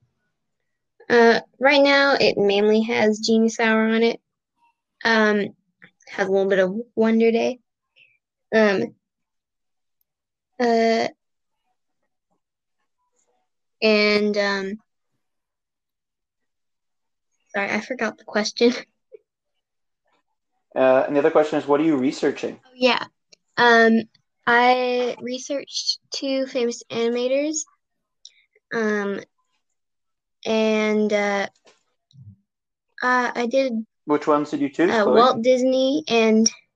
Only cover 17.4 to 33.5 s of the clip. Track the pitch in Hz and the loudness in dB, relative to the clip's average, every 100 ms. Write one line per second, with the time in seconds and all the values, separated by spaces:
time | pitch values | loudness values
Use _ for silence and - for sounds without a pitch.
17.4 | _ 202 202 214 - 247 220 - - - | _ -8 -4 -6 -6 -8 -8 -8 -8 -6
18.4 | 220 - 240 - - _ _ - _ _ | -6 2 2 2 -10 _ _ -20 _ _
19.4 | _ _ _ _ _ _ _ _ _ _ | _ _ _ _ _ _ _ _ _ _
20.4 | _ _ _ - 131 131 - 143 151 156 | _ _ _ 0 2 4 2 0 2 2
21.4 | 151 151 135 143 160 139 131 - 147 - | 0 -2 0 0 2 0 -2 -2 -4 -4
22.4 | 113 117 _ 254 247 - - _ _ _ | -10 -12 _ -2 0 0 -6 _ _ _
23.4 | _ - 240 233 226 226 220 _ _ _ | _ 0 4 6 4 2 -2 _ _ _
24.4 | - 233 247 254 247 247 247 - 240 254 | 0 2 4 2 0 -2 -4 -6 -10 -12
25.4 | - 277 - - - - _ - 277 269 | -8 -10 -8 -8 -8 -8 _ -10 -4 -4
26.4 | 262 262 240 233 - 233 233 240 247 269 | -4 -4 -4 -6 -10 -4 -4 -2 -2 -2
27.4 | 302 302 - _ _ _ _ _ - _ | -2 -6 -10 _ _ _ _ _ -20 _
28.4 | _ _ _ 233 214 208 202 196 - _ | _ _ _ -4 -4 -4 -4 -8 -12 _
29.4 | _ _ _ _ _ _ _ _ _ _ | _ _ _ _ _ _ _ _ _ _
30.4 | - 220 220 214 214 214 208 208 202 202 | -4 -2 0 0 0 0 0 -2 -2 -4
31.4 | 196 _ _ _ _ _ _ - - - | -6 _ _ _ _ _ _ -20 -20 -20
32.4 | _ _ _ _ _ - 247 254 240 247 | _ _ _ _ _ -6 -2 0 -2 -4
33.4 | 233 | -2